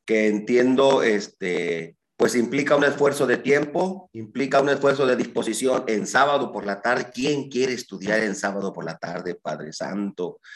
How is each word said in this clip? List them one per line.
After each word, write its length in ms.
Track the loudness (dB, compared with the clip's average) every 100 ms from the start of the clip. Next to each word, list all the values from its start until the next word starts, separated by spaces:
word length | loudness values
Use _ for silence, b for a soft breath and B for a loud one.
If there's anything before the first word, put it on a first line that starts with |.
| -2
que 220 | 2 2
entiendo, 760 | 0 2 2 4 4 4 4
este, 920 | 4 0 -2 -8 -4 -2 -2 -4 -8 -16 _ 0
pues 180 | 2 2
implica 400 | 0 0 2 4
un 80 |
esfuerzo 440 | 4 4 2 2 2
de 100 | 0
tiempo, 720 | 2 2 2 -2 -2 -4 -12
implica 460 | -14 -10 -6 0 2
un 100 | 2
esfuerzo 360 | 2 2 2 2
de 100 | 2
disposición 680 | 0 -4 -4 -2 0 0 0
en 200 | -2 0
sábado 440 | 2 4 2 -2
por 140 | -6 -6
la 160 | -4
tarde. 300 | -2 -2 -4
¿Quién 340 | -4 -2 -2 -4
quiere 260 | -2 -2
estudiar 480 | -2 -8 -8 -2 0
en 140 | 0 -2
sábado 380 | -4 -4 -6
por 100 | -6 -8
la 120 | -8
tarde, 380 | -8 -8 -8 -8
Padre 360 | -8 -8 -10
Santo? 680 | -10 -8 -6 -6 -6 -8 -8 B